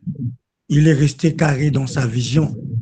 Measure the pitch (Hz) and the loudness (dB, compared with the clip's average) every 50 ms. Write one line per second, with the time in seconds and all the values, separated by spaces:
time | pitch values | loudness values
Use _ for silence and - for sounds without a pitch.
0 | - - - - 127 120 - - _ _ _ _ _ - - 147 151 160 160 131 | -12 -12 -10 -8 -8 -8 -10 -10 _ _ _ _ _ 0 2 4 6 6 6 4
1 | 151 143 - - - 165 151 - 165 147 143 127 147 151 135 135 135 127 - 147 | 2 0 0 0 -2 -2 0 0 0 0 0 0 0 0 0 0 -2 -2 -4 -4
2 | 135 120 110 123 120 113 120 156 156 - - - - - - 117 | -2 -2 -2 -2 -2 -2 0 0 0 0 -2 -8 -10 -8 -6 -6